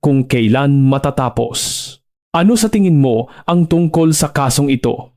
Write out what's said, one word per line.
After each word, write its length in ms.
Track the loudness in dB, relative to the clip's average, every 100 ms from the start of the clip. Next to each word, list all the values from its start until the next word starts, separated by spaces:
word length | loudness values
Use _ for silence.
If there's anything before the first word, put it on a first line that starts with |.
kung 240 | 0 0
kailan 640 | 0 0 2 2 2 2 2
matatapos. 720 | 2 -2 -4 -4 -4 -6 -6 -8 -8 -12 -18 _ _ _
Ano 240 | 0 2 2
sa 160 | 0
tingin 240 | 0 2 4
mo 320 | 2 0 -4 -10
ang 240 | -2 0 2
tungkol 480 | 2 0 0 0 0
sa 160 | -2
kasong 400 | -2 -2 0 0
ito? 400 | 0 -2 -6 -10